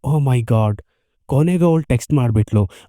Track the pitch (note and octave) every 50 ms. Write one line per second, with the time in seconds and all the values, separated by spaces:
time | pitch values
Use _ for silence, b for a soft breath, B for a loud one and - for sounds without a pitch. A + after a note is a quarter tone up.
0 | - C3+ D#3 D3+ C#3+ C3+ B2+ B2 A2+ - A#2+ A2 A2 G#2+ G#2 - - _ _ _
1 | _ _ _ _ _ - B2 C3+ D#3 F3 F3+ F3 F3 E3+ E3 D#3+ D#3 - B2+ A#2
2 | - - D3+ C#3 B2 A#2 A2 G#2+ G#2 - - G#2+ G2+ - B B B